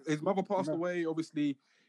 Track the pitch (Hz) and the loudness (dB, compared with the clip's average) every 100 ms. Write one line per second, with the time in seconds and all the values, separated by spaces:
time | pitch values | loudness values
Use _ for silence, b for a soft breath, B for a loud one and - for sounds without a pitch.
0 | 160 151 165 196 185 196 190 160 175 175 | 2 0 2 0 0 0 0 0 0 0
1 | 160 160 160 151 147 135 _ _ | 0 -2 -2 0 0 -2 _ _